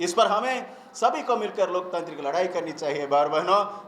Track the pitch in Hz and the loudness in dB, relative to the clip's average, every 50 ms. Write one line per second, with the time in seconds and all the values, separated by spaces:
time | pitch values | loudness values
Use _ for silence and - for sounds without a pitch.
0 | 170 175 - 220 220 202 202 214 240 262 262 240 - - - - - - - - | -4 0 2 4 4 4 4 0 0 -2 -2 -4 -6 -10 -16 -18 -20 -18 -4 0
1 | 220 240 311 311 - - 240 226 208 196 190 208 190 180 180 180 180 180 175 175 | 0 2 2 0 0 0 0 0 0 -2 -2 0 0 0 0 -2 -4 -4 -4 -6
2 | 160 160 151 143 143 139 147 175 185 180 180 175 160 160 147 - 160 147 143 147 | -6 -6 -8 -6 -4 -2 0 0 0 0 -2 -4 -4 -4 -6 -4 -4 -4 -2 -2
3 | 143 135 143 143 147 147 156 156 175 180 190 208 202 - - - - | 0 2 4 4 4 4 2 0 2 4 4 4 2 0 -4 -12 -14